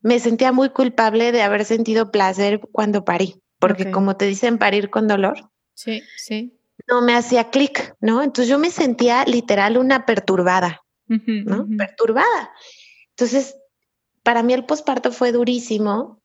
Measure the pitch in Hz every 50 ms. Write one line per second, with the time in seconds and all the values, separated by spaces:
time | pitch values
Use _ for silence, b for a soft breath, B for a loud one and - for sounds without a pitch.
0 | _ 220 247 240 240 240 226 226 262 262 262 254 269 269 269 - 269 254 240 -
1 | 226 220 214 226 233 240 240 240 214 202 202 208 214 - 226 226 226 220 220 220
2 | 226 208 - 208 196 190 190 185 202 202 202 214 208 - _ - 214 208 208 208
3 | 196 - 175 170 185 185 - _ _ _ _ _ - 220 208 202 190 190 185 190
4 | 196 196 190 196 202 202 196 196 - 240 233 226 208 202 196 208 202 202 - 220
5 | 214 214 208 196 196 190 277 - - _ _ _ _ _ _ - - - 220 214
6 | - - - - - - 214 214 233 247 _ _ _ _ _ _ - - 247 247
7 | 240 240 240 240 240 240 247 247 226 233 - 269 277 277 - - - - - _
8 | - 214 226 240 285 285 - - 247 233 269 285 302 349 339 - 339 262 240 247
9 | 240 240 233 247 269 - 247 240 233 - 208 196 196 208 226 247 254 262 269 262
10 | 262 - 226 196 - - 196 185 180 180 180 190 180 175 165 - _ _ _ _
11 | _ _ 226 220 220 - 220 208 202 214 196 214 226 202 220 208 208 196 - -
12 | 226 220 220 247 330 466 466 254 - - B B B B B B B B B B
13 | B B _ - 247 233 233 277 269 - - - _ _ _ _ _ _ _ _
14 | _ _ _ _ _ - 240 233 226 240 247 254 254 - 302 294 302 - 269 247
15 | 247 - 240 - 254 247 233 240 240 233 247 247 233 - 226 208 214 208 202 214
16 | 269 339 - _ _